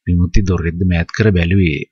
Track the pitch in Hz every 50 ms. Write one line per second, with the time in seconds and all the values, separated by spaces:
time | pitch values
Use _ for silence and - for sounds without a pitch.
0 | _ - 90 87 87 85 - - 98 92 92 82 80 85 82 87 101 92 87 85
1 | 85 - - - 104 107 101 90 85 85 92 101 92 82 71 71 71 _